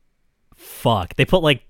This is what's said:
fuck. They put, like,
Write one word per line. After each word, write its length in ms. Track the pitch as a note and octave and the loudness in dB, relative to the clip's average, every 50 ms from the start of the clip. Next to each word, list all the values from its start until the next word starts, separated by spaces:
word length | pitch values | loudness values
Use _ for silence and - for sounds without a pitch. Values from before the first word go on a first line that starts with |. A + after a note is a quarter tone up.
| _ _ _ _ _ _ _ _ _ _ - | _ _ _ _ _ _ _ _ _ _ -20
fuck. 600 | _ - - - - - C3 A2+ G2+ F2 - - | _ -20 -20 -20 -4 0 0 0 0 -2 -4 -2
They 80 | - C3 | -2 0
put, 180 | - - D3+ D#3+ | 2 2 2 4
like, 200 | D3+ C#3+ A#2+ - | 2 0 0 -2